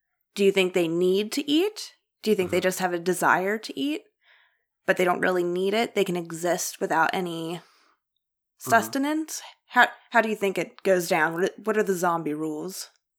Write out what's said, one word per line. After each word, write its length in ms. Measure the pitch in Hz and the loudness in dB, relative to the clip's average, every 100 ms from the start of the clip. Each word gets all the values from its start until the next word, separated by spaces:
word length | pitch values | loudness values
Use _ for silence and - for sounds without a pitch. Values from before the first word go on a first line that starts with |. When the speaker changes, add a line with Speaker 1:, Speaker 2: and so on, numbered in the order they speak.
| _ _ _ | _ _ _
Speaker 1:
Do 100 | - | 0
you 80 | 196 | 2
think 200 | 190 185 | 4 2
they 160 | 185 165 | 2 0
need 420 | 170 180 190 214 | 2 2 2 0
to 180 | 285 - | -4 0
eat? 420 | 302 403 427 - - _ _ | 0 0 -4 -14 -18 _ _
Do 80 | 220 | 0
you 60 | 208 | 0
think 140 | 180 | 2
they 60 | 175 | 0
Speaker 2:
Mm-hmm. 40 | |
Speaker 1:
just 160 | 185 185 | 0 0
have 140 | 185 | -2
a 40 | 175 | -2
desire 600 | 170 175 156 147 190 214 | -2 0 4 2 2 -4
to 200 | - - | -6 -6
eat, 240 | 277 302 - _ _ _ _ _ _ _ - | -4 -6 -10 _ _ _ _ _ _ _ -2
but 100 | 185 | 2
they 80 | |
don't 160 | 180 175 | 2 2
really 240 | 180 185 | 2 2
need 300 | 175 180 190 | 0 0 0
it? 200 | 214 240 | 0 0
They 100 | 208 | 0
can 120 | 190 175 | 0 -2
exist 640 | 170 165 175 180 - - | -6 -4 -2 -2 -4 -4
without 300 | 185 160 160 | 0 2 2
any 480 | - 180 165 165 170 - _ _ _ _ _ _ _ _ _ | 0 -4 -6 -8 -8 -12 _ _ _ _ _ _ _ _ _
Speaker 2:
Mm-hmm. 80 | - | 0
Speaker 1:
sustenance? 720 | 226 220 269 285 311 311 - - - _ | 2 2 -2 -2 -2 -4 -10 -14 -20 _
How, 200 | 247 - - _ | 2 2 2 _
how 120 | 233 | 2
do 60 | 220 | 2
you 60 | 214 | 0
think 200 | 196 185 | -2 -2
it 260 | - - | -6 -4
goes 220 | 196 185 170 | 2 2 2
down? 260 | 175 156 | 2 2
What 100 | 165 | 0
are, 60 | 190 - | -2 -2
what 120 | 208 214 | -2 0
are 60 | |
the 120 | 196 | 0
zombie 380 | 180 175 165 156 | 0 0 -2 -2
rules? 560 | 151 156 151 175 190 - _ _ | -4 -4 -6 -8 -10 -14 _ _